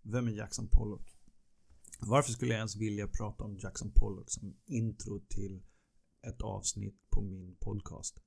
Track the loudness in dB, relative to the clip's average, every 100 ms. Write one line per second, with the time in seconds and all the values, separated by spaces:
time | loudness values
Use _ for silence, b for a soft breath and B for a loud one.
0 | -4 -2 -2 -4 -6 -8 6 6 6 -6
1 | -10 -14 -20 -20 _ _ _ -20 -20 -10
2 | 2 2 2 -2 -2 -2 -4 -4 -4 -2
3 | -2 -2 -4 -8 -10 -8 -10 -8 8 8
4 | 8 0 -8 -10 -10 -14 -4 -2 -2 -4
5 | -10 -10 -4 -4 -4 -8 -16 b b _
6 | _ _ -14 -8 -6 -4 -4 -6 -8 -10
7 | _ 4 4 -6 -14 -6 -4 -4 -6 -10
8 | -12 -12